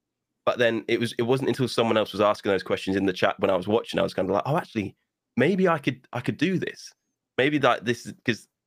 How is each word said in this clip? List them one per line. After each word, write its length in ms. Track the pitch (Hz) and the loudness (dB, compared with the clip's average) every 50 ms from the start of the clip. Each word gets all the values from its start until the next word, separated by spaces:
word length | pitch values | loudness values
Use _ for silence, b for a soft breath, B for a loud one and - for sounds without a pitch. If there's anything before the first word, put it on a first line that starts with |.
| _ _ _ _ _ _ _ _ _ | _ _ _ _ _ _ _ _ _
But 120 | 120 - | -2 0
then 260 | - 120 113 113 113 - | 2 2 2 2 0 -2
it 120 | - 117 101 | -2 -2 -2
was, 140 | 120 110 - - | -2 -2 -2 -2
it 40 | 120 | 0
wasn't 260 | 117 131 131 131 - | 0 0 2 0 0
until 180 | 117 - 127 | 0 0 -2
someone 280 | 113 - - 117 113 110 | 0 0 0 0 2 2
else 160 | 110 101 - | 0 0 0
was 100 | - 98 | 0 2
asking 300 | 104 104 104 - - 104 | 2 2 2 0 0 0
those 120 | 98 90 - | 0 0 0
questions 320 | - 98 92 - 95 95 | -2 -4 -2 -2 -2 0
in 80 | 98 95 | 2 0
the 80 | 95 92 | 0 2
chat 260 | - 107 98 - - | 2 0 0 2 0
when 120 | 101 95 | 0 2
I 40 | 95 | 2
was 120 | 90 90 | 0 0
watching, 320 | 98 107 113 - - - 90 | 0 0 0 0 -2 0 0
I 40 | 90 | 0
was 120 | - - | 0 -2
kind 120 | 92 92 | -2 -2
of 60 | 92 95 | 0 0
like, 100 | 101 - | 0 0
"Oh, 100 | 131 147 | 0 -2
actually, 380 | 175 - - - 110 98 - - _ _ _ _ _ _ _ _ | -2 -4 -4 -4 -6 -6 -6 -8 _ _ _ _ _ _ _ _
maybe 300 | 117 127 165 202 185 185 | 2 2 2 2 2 2
I 100 | 175 165 | 2 0
could, 300 | 147 - 143 135 - - _ | 0 -2 -4 -4 -4 -8 _
I 100 | - 123 | -10 -6
could 160 | - - 110 | -4 -4 -2
do 200 | - 147 190 190 | 0 0 0 0
this. 340 | 151 - - - - - - - _ _ _ _ _ _ _ _ | -2 -2 -6 -8 -12 -18 -20 -20 _ _ _ _ _ _ _ _
Maybe 220 | - 127 147 151 147 | 0 0 2 2 2
that 260 | - - 117 - 90 | 2 2 2 2 0
this 220 | 117 117 - - | -4 -4 -4 -6
is," 60 | 113 - - - | -12 -16 -6 -4
'cause 220 | - 110 - - _ _ _ _ | -4 -4 -4 -8 _ _ _ _